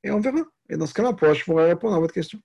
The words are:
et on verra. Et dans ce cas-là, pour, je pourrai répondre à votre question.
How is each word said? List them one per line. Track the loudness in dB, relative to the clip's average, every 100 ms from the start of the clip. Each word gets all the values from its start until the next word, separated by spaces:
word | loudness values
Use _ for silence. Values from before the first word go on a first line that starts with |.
et | -2
on | -2
verra. | 0 -2 -6 _ _
Et | -6
dans | -6
ce |
cas-là, | -2 -2
pour, | 2 2
je | 2
pourrai | 0 2 4
répondre | 2 0
à | 0
votre | 0
question. | -2 -8 -12